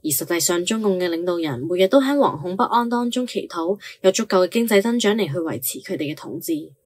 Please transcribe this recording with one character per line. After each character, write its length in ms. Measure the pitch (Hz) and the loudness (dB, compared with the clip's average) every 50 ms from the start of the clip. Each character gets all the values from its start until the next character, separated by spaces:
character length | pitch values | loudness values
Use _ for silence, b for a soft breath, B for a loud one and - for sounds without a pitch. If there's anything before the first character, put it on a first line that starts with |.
| - | -2
而 40 | 156 | -2
實 140 | 147 - 165 | -2 -2 -2
際 140 | - 175 170 | -2 -2 0
上 240 | - - 175 175 180 | 0 0 0 0 0
中 200 | 185 220 220 214 | -2 -2 0 0
共 160 | 208 185 180 | 0 0 0
嘅 100 | 180 175 | 0 -2
領 160 | 170 165 175 | -2 -2 -2
導 120 | 180 175 | -2 -2
人 220 | 170 165 151 131 117 135 | -2 -2 -2 -4 -4 -4
每 120 | 165 185 180 190 | -4 2 2 4
日 40 | |
都 120 | 190 - 277 | 6 6 6
喺 140 | 262 269 285 | 6 6 2
惶 240 | 285 269 - - 156 | 2 2 2 0 -2
恐 160 | 147 180 185 | -6 -6 -2
不 60 | 196 | 0
安 260 | 247 - 214 240 240 | 0 2 2 0 2
當 220 | 233 240 240 240 240 | 2 -2 -2 -2 -2
中 160 | 233 254 254 | -2 -2 -4
祈 220 | 233 - 202 - | -4 -6 -8 -8
禱 320 | - - 165 165 170 208 202 B B B B | -6 -6 -4 -2 -2 -2 -4 B B B B
有 100 | - 190 | 2 2
足 120 | 185 - 226 | 4 4 -2
夠 220 | - 208 185 185 | 2 2 2 2
嘅 40 | 175 | 2
經 180 | - 233 233 | 2 -2 0
濟 120 | 226 214 196 | 4 4 4
增 200 | 202 233 240 240 | 4 4 0 2
長 160 | 208 202 214 | 2 2 2
嚟 100 | 226 196 | 2 -2
去 80 | 156 139 | -2 -2
維 200 | 180 160 160 107 113 | -4 -4 -4 -6 -6
持 200 | - - - - | -6 -8 -8 -8
佢 180 | - - 190 | -8 -8 -6
哋 160 | - 156 143 156 | -4 -4 -6 -6
嘅 20 | |
統 240 | - - - 113 170 | -10 -10 -10 -10 -10
治。 340 | - - 165 147 - - 139 _ _ | -4 -4 -4 -4 -6 -12 -18 _ _